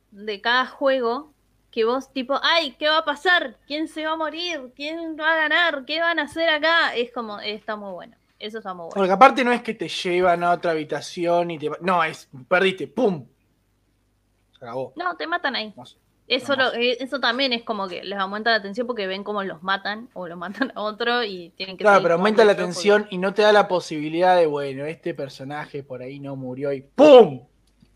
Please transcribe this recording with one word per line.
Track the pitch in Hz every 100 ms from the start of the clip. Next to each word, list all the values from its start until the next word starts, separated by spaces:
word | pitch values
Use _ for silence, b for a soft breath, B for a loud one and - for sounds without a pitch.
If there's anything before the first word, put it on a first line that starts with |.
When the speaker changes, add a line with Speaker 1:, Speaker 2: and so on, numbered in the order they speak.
| _
Speaker 1:
de | 202 214 202
cada | 226 247 254
juego, | - 277 262 233 247 302 _ _ _ _
que | - 220
vos | 254 262
tipo, | - 247 277
"Ay, | 285 330 302 -
¿qué | 302
va | 311
a | 311
pasar? | 285 370 349 285 220 -
¿Quién | 294 311
se | 320 311
va |
a | 320
morir? | 311 311 349 311 254 247
¿Quién | 285 330 330 302
va | 311
a | 320
ganar? | 302 311 349 285 254
¿Qué | 311
van | 339 330
a |
hacer | 294 320 330
acá?". | 302 311 330 294
Es | - 240
como, | - 226 208
está | 208 208 - 208
muy | 202
bueno. | 175 165 _ _ -
Eso | 214 220
está | 208
muy | 180 165
bueno. | 202
Speaker 2:
Porque | 190
aparte | 190 262 262 240
no |
es | 240
que | 233
te | 220 160
llevan | - 190 180 185 175
a | 175
otra | 175 180
habitación | 160 151 147 - - 170 175 170
y | 165
te | 147
va-, | 151
no, | 175 180
es, | 160 147 - 135 131
perdiste, | 180 190 185 143
¡pum! | - 247 165 117 _ _ _ _ _ _ _ _ _ _ _ _ _
Se | 127
acabó. | 131 131 -
Speaker 1:
No, | 359 339
te | 311
matan | 349 302 220
ahí. | 214
Speaker 2:
Hermoso. | 202 233 _ _ _ -
Speaker 1:
Eso, | 247 -
Speaker 2:
Hermoso. | 269 254 220
Speaker 1:
lo, |
eh, | 240 254
eso | 262 285
también | 240 240 277
es | 233
como | - 208 190
que | 180
les | - 196
aumenta | 190 208 220
la | 220
tensión | 196 202 240
porque | 233 190
ven | 190
cómo | 202 208 190
los | 160
matan | 185 196 196 214 240
o | - 180
lo | 175
matan | 185 202 262 -
a |
otro | 214 208 233 240
y | 220 185 175
tienen | - 190 185
que | 202
Speaker 2:
Claro, | 196
Speaker 1:
seguir |
Speaker 2:
pero | 185 170
aumenta | 202 214
Speaker 1:
jugando | 214
Speaker 2:
la |
Speaker 1:
el | 185
juego | 180
Speaker 2:
tensión | 180 202 208
Speaker 1:
porque | 208 185
Speaker 2:
y |
no | 190
te | 196
da | 208
la | 208 202
posibilidad | 180 - 156 151 160 180 180
de, | 165
bueno, | 143 143 135 143
este | 165 175
personaje | 151 139 - 135 147 143 147
por | 135 127
ahí | 127 143
no | 139 135
murió | 131 127 143
y | 139
¡pum! | 135 - 302 254 190 131 - _ _ _ _